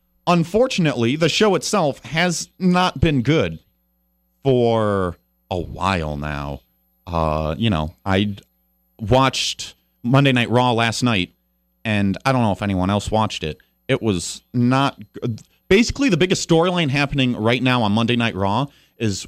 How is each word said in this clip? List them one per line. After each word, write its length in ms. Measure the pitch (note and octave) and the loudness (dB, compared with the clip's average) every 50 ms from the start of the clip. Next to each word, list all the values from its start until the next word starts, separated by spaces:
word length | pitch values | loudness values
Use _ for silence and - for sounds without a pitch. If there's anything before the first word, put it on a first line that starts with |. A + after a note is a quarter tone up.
| _ _ _ _ _ | _ _ _ _ _
Unfortunately, 920 | - F3 F3 D#3+ E3 - A3 B3 C4 - - E3+ D3+ C3 A#2 A#2 A#2 C3+ | 0 2 2 2 0 2 2 2 2 2 0 0 0 0 0 0 0 0
the 140 | D#3 E3 D#3 | 0 0 0
show 240 | - - G#3+ G#3+ F#3+ | 2 2 2 2 2
itself 500 | D#3+ - - - G#3 E3 D3 - - - | 0 0 -2 0 0 0 0 -2 -4 -10
has 440 | - C#3+ D#3+ F3 F3+ E3 - - - _ - | -6 -2 -2 0 0 -2 -4 -8 -10 _ -2
not 420 | F#3+ F3+ F3+ F3+ F#3 F3+ - C3+ | 0 2 2 4 2 0 0 0
been 220 | F3 E3+ D3+ C3 | 0 2 2 2
good 380 | A2+ C3 D#3 D#3+ G#2+ E2 D#2+ D#2+ - _ _ _ _ _ _ _ _ _ _ _ _ _ _ _ - | 2 2 2 2 2 0 -4 -8 -14 _ _ _ _ _ _ _ _ _ _ _ _ _ _ _ 0
for 760 | C#3 C3 B2 A#2+ A#2 A2+ A2+ A2 G#2 G2+ G2 F#2 F2+ E2 - _ _ _ _ _ _ | 2 2 4 4 4 2 2 2 2 0 0 0 -2 -4 -8 _ _ _ _ _ _
a 80 | G2 F2+ | -6 -4
while 580 | E2 D2+ D2 D#2 F2 F#2+ G2 F2+ D#2+ D2+ D2+ D2 | -4 -6 -6 -4 -2 0 0 0 -2 -4 -6 -6
now. 440 | D2 D2+ D2 C#2+ C#2+ C#2+ C#2+ - - _ _ _ _ _ _ _ _ | -6 -6 -6 -6 -8 -8 -10 -12 -14 _ _ _ _ _ _ _ _
Uh, 500 | - F2 E2 D#2+ D#2 D2+ D#2 D#2 D#2 D#2 - | -6 -4 -2 0 0 0 -2 -2 -4 -4 -2
you 120 | A2+ A#2 | -2 0
know, 240 | G2 D#2 D#2 D#2 - _ _ | 0 0 -2 -6 -8 _ _
I 300 | G2 F#2+ F#2+ G#2 G#2 G2+ G2 - _ _ _ _ _ _ _ _ _ _ - | -2 0 0 0 -2 -4 -8 -14 _ _ _ _ _ _ _ _ _ _ -10
watched 760 | A2+ G2 B2 C3 C3+ C3 B2 - - - - - - - - _ _ _ _ _ - | -2 0 2 2 2 2 0 -2 -4 -6 -6 -8 -12 -16 -16 _ _ _ _ _ -2
Monday 280 | A#2+ B2+ C3+ C#3 C#3 | 2 2 4 4 4
Night 180 | C3 B2 A#2 - | 2 2 0 2
Raw 220 | A2 B2 B2 B2 | 2 2 2 2
last 320 | A#2+ A2 A#2 A#2 A2 - - | 2 2 0 0 0 0 0
night, 300 | B2 A2+ F#2+ F2+ E2+ _ _ _ _ _ _ _ _ _ _ - | 0 0 0 -2 -4 _ _ _ _ _ _ _ _ _ _ -4
and 340 | A2+ G#2+ G#2 G2+ G2 F#2+ - - | -2 0 0 0 0 -2 0 0
I 60 | C3+ | 0
don't 100 | C3 B2+ A#2+ | 2 2 2
know 80 | G#2+ | 0
if 100 | F#2+ - | 0 -2
anyone 280 | G#2 G2+ G2 F#2 F2+ F#2 | -2 -2 -2 0 0 0
else 200 | G2+ G#2 - - | 0 0 -2 0
watched 340 | G2 G#2+ A2 G2+ - - - | 0 0 0 0 -2 -6 -8
it. 140 | D#2 D2+ - _ _ _ _ _ - | -8 -8 -10 _ _ _ _ _ -4
It 140 | C3+ - | -4 -2
was 420 | G2+ A2+ G2 F2 E2 - - - - _ - | 0 -2 -2 -2 -4 -6 -10 -14 -16 _ -2
not 460 | B2 A#2+ A#2+ C3 C3+ C#3 C3+ - - | 0 0 2 2 2 0 0 -2 -6
g-, 360 | G#2+ - _ - - A#2+ A2+ G#2+ - _ _ _ _ _ | -14 -20 _ -10 -8 -8 -8 -10 -12 _ _ _ _ _
basically, 420 | F#3 G#3+ A#3 - - - C#4 C4+ | 2 2 4 2 0 -2 0 0
the 80 | F#3 D3+ | 2 2
biggest 300 | F3 F#3 F#3+ - - - | 2 0 0 -2 0 2
storyline 420 | E3+ D#3+ E3 F#3 F3+ F3 E3+ C#3 | 2 2 2 2 0 0 0 0
happening 460 | B2+ C#3+ C#3+ C3+ - C#3 C3 B2 A#2+ | 0 0 -2 -2 0 0 0 0 0
right 260 | - G#2+ A2 A#2+ C3 B2 | 0 0 0 0 2 2
now 180 | B2+ B2+ B2 | 0 2 2
on 100 | A#2 G2+ | 2 2
Monday 240 | G2+ A2+ A#2 A2+ A#2+ | 2 2 2 2 0
Night 200 | A#2+ A#2 A2+ G2 | 0 0 -2 -2
Raw 320 | F2+ G2 G2 G2+ A#2 C#3 C#3+ - _ _ _ _ - | -2 -2 0 0 -2 -4 -4 -8 _ _ _ _ -6
is 260 | A#2 G#2+ G2 - - | -4 -4 -4 -4 -8